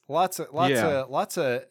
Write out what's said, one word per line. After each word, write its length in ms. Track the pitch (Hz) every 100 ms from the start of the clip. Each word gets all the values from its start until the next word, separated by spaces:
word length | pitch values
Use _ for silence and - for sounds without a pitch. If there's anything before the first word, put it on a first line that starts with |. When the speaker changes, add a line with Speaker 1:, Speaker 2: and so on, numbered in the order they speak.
| -
Speaker 1:
Lots 320 | 151 185 185
of, 100 | 156
lots 180 | 147 180
Speaker 2:
Yeah. 140 | 156 160 139
Speaker 1:
of, 80 | 131
lots 280 | 143 196 185
of, 260 | 139 123 -